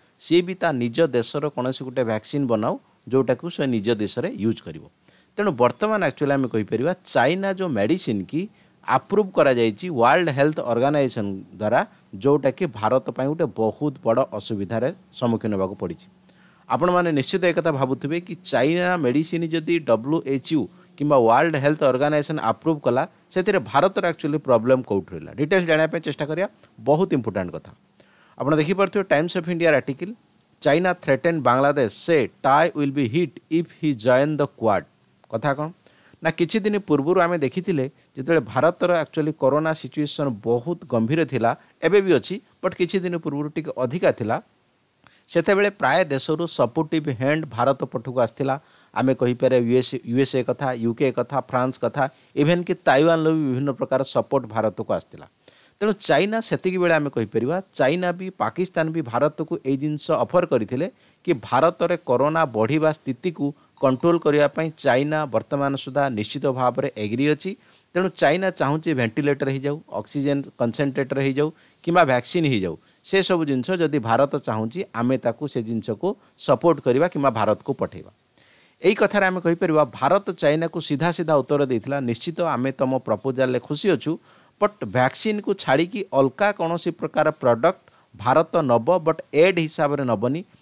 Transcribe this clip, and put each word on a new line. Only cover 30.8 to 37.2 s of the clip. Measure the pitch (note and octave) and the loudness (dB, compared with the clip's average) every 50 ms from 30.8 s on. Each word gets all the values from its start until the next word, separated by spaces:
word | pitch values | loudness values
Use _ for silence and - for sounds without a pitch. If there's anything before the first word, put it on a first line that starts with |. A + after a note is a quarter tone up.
| F#3 F3+ F3 | 2 0 -2
ଥ୍ରେଟେନ୍ | - - D3 C3+ C3 - E3+ E3 D#3 | -2 0 0 0 2 2 0 0 2
ବାଂଲାଦେଶ, | B2 B2 A#2+ C3 C#3 C#3+ C#3 C#3+ A#2+ G#2 - | 2 4 4 4 4 2 2 2 0 0 -2
ସେ | - - E3+ E3 C#3+ G#2+ F#2 - _ - | -4 0 2 2 2 2 0 -4 _ 2
ଟାଏ | C3+ C#3 C#3+ B2 G#2+ - | 4 4 4 4 2 0
ୱିଲ୍ | D3 D3 C#3 | -2 -2 -2
ବି | C3+ D3 C3+ | 0 -2 -2
ହିଟ୍ | A2 C3 F3 F3 C3+ - - - - | 0 0 -2 -2 -4 -6 -12 -8 -4
ଇଫ୍ | D#3 E3+ E3+ - - - E3 | -2 -2 -2 -4 -8 -4 -4
ହି | D3+ C3+ | -4 -2
ଜଏନ୍ | G#2 G#2+ B2+ B2 C3 C#3+ D#3 D3+ | 0 2 4 4 4 4 2 0
ଦ | C#3+ C#3+ | -2 -2
କ୍ୱାଡ୍।" | - _ - A2+ G#2+ G2 F2 - - _ _ _ _ _ _ _ _ | -4 _ -2 0 0 2 0 -2 -6 _ _ _ _ _ _ _ _
କଥା | A2+ A2+ C3 D3 C3+ | -8 -4 -2 -2 -2
କ'ଣ? | D3 D3+ E3 - _ _ _ _ _ _ _ - _ D#3+ | -2 -6 -8 -10 _ _ _ _ _ _ _ -12 _ -4
ନା, | D#3+ | -4
କିଛି | - - F3 D#3+ - A3 | -2 0 -2 0 0 0
ଦିନ | F#3+ G#3+ G#3 | 0 0 -2
ପୂର୍ବରୁ | G3+ G3+ - - C#3 C3+ E3+ F#3 F#3 | -2 0 0 0 0 2 2 2 2